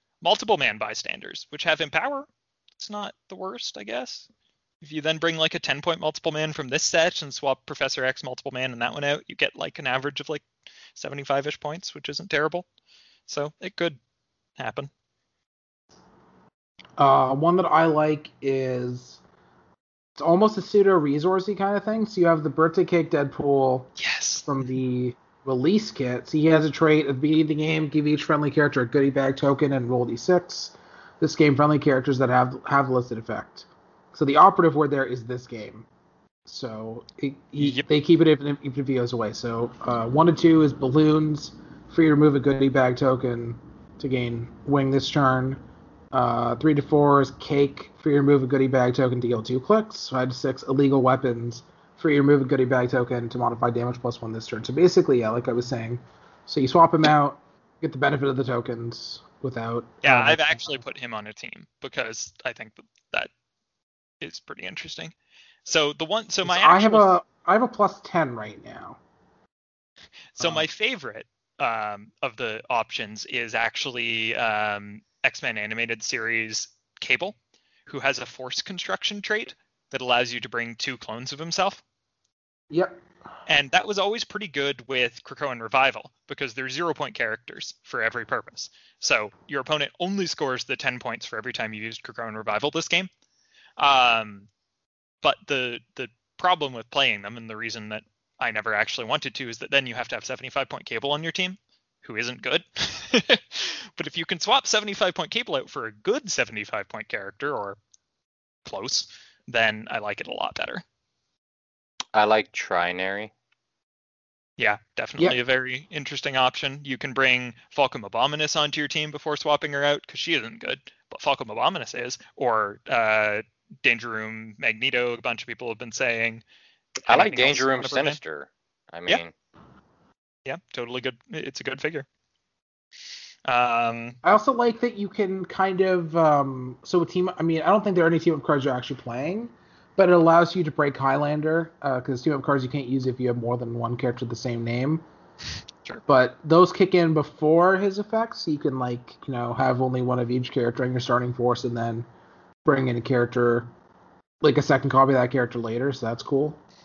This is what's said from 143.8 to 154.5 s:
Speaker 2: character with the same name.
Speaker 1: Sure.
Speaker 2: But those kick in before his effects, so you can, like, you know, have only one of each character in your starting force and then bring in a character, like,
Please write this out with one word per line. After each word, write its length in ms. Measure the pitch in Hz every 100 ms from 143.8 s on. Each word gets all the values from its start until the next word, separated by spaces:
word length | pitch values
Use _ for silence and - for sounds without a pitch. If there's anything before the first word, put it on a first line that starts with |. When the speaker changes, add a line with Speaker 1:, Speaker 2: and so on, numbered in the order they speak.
| 117 120
Speaker 2:
character 300 | 127 120 117
with 40 |
the 40 | 117
same 280 | 127 117
name. 380 | 117 123 131 160 - _ _ - - - - -
Speaker 1:
Sure. 180 | - - -
Speaker 2:
But 320 | 135 127 -
those 300 | 151 160 175
kick 200 | - 190 185
in 180 | 165
before 640 | 156 143 - 151 165 180 190
his 200 | 202 190
effects, 440 | 208 220 226 -
so 100 | -
you 80 | 147
can, 180 | 151 131
like, 380 | 123 123 - - -
you 80 |
know, 200 | 123 120
have 280 | 123 131 127
only 200 | 131 127
one 180 | 123 123
of 100 | 120
each 220 | 123 123
character 320 | - 117 120
in 80 | 127
your 80 | 127
starting 340 | 120 123 123
force 300 | 120 123 120
and 120 | 123 120
then 260 | 117 113 120 _ _ _ _ _ -
bring 240 | 139 131
in 80 | 120
a 40 |
character, 640 | 117 123 120 123 120 120 123 - _ _ _ _ _ _
like, 160 | 151